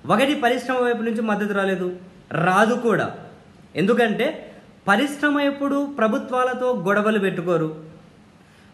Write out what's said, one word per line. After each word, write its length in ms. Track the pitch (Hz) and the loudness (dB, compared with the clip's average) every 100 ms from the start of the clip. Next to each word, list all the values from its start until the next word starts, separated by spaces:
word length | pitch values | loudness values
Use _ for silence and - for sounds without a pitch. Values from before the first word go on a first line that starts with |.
| 120 | -2
ఒకటి, 280 | 208 269 | 2 2
పరిశ్రమ 420 | 294 240 254 - 254 | 2 0 0 -2 0
వైపు 260 | 247 226 | 0 0
నుంచి 180 | 226 220 | -2 -2
మద్దతు 320 | 226 202 202 | -2 -2 0
రాలేదు, 440 | 202 196 185 185 180 - - - | 0 0 0 -4 -6 -14 -20 -8
రాదు 420 | - 175 190 214 | -2 2 4 4
కూడా. 400 | 247 233 185 107 - - - - - - - | 2 0 0 0 -6 -16 -20 -20 -20 -12 -2
ఎందుకంటే 760 | 190 233 226 185 254 320 - - - - - | 2 4 2 0 -2 -4 -14 -20 -20 -8 0
పరిశ్రమ 520 | 208 285 294 294 285 | 2 2 0 0 2
ఎప్పుడు 540 | 285 277 277 277 285 - | 0 0 -2 -2 -2 0
ప్రభుత్వాలతో 840 | 220 214 - 247 254 247 254 240 | 0 0 -2 -2 0 0 -2 -2
గొడవలు 360 | 175 202 208 214 | 0 2 2 2
పెట్టుకోరు, 680 | 190 180 170 170 156 156 - - - - - - - - - | 0 -2 0 0 0 -6 -14 -20 -20 -20 -20 -20 -20 -20 -20